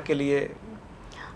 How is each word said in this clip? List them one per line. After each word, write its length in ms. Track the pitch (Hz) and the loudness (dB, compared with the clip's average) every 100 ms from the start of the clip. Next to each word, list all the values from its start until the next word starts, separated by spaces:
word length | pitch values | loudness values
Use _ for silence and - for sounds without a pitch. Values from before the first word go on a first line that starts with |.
| 147 | 8
के 80 | |
लिए। 360 | 143 139 143 - - - - - - - - - | 4 6 4 4 -4 -12 -12 -14 -14 -14 -12 -12